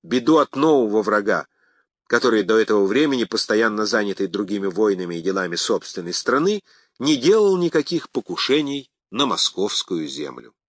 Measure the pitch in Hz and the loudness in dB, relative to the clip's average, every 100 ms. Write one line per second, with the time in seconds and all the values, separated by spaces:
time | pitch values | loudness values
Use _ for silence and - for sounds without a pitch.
0 | - 127 120 156 139 135 156 147 113 107 | -2 -2 4 4 2 0 2 4 4 0
1 | 104 104 104 90 71 _ _ _ _ _ | 2 0 0 -2 -4 _ _ _ _ _
2 | _ 120 127 113 90 110 107 107 98 113 | _ 0 4 2 4 2 4 2 2 2
3 | 151 135 110 110 - 110 113 107 107 110 | 2 0 -2 -4 0 2 2 0 -2 0
4 | 104 92 95 98 98 101 98 90 107 95 | -2 -2 -4 -2 -4 -2 -4 0 2 2
5 | 90 85 85 95 90 82 - 101 - - | -4 -4 -4 -2 -4 -4 -2 -2 -4 -12
6 | 87 90 - 127 175 208 _ _ _ _ | -8 -6 0 0 0 -2 _ _ _ _
7 | 135 147 131 220 208 185 175 156 147 165 | -2 0 4 4 4 2 0 0 -2 -6
8 | - - - 87 - 143 143 139 131 _ | -4 -8 -6 -6 0 0 0 -8 -12 _
9 | _ 107 139 98 - - 101 - - 87 | _ -4 -2 0 -4 -2 -4 -4 -4 -6
10 | 76 67 71 62 60 _ | -6 -8 -12 -12 -20 _